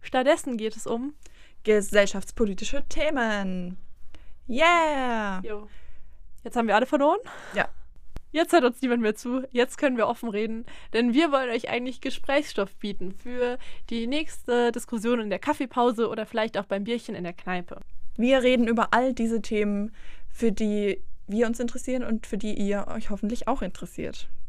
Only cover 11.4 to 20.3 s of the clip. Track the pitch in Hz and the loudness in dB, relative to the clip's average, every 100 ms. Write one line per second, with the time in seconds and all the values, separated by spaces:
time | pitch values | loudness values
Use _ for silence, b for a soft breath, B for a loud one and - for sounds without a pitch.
11.4 | 254 233 - 240 247 247 269 - - 277 | 0 -2 -2 -4 -4 -6 -4 -2 2 2
12.4 | - - 196 - 208 202 190 190 247 247 | 0 -2 -4 -4 -4 -2 -2 -4 -6 -2
13.4 | 240 247 B B - 233 233 277 302 - | -2 -2 B B -2 -4 -2 -2 -2 -6
14.4 | - 247 240 233 - 233 214 240 214 180 | 0 2 2 0 -6 -2 0 0 0 -4
15.4 | - 294 262 - 240 220 226 220 214 233 | -2 -2 -2 2 2 2 -2 -2 -4 -2
16.4 | 220 202 196 196 202 233 - 214 175 - | -2 -2 -4 -4 -2 -4 -4 -8 -6 -8
17.4 | - 180 - - - - - - 240 269 | -6 -6 -6 -10 -6 -2 -2 2 4 6
18.4 | 247 254 226 233 214 226 262 254 226 226 | 6 4 4 2 4 4 2 0 0 0
19.4 | - 214 208 202 208 b b b b | 0 0 0 0 -4 b b b b